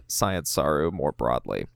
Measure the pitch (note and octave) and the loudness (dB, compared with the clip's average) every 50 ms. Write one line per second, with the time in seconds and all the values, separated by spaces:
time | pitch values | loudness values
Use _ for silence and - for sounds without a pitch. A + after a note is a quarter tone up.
0 | - - - - G#2+ G2 F#2+ F2 D#2 - - - C#2 D2+ D2+ D2 D#2 E2+ F#2 E2+ | -8 -6 -4 -2 0 0 0 -2 -2 -2 0 0 2 4 4 2 2 0 0 0
1 | C2+ D2 - - B1 A#1+ B1 - - - G1+ G1+ - - - | -2 -2 0 0 0 2 2 0 0 -2 -4 -4 -4 -6 -12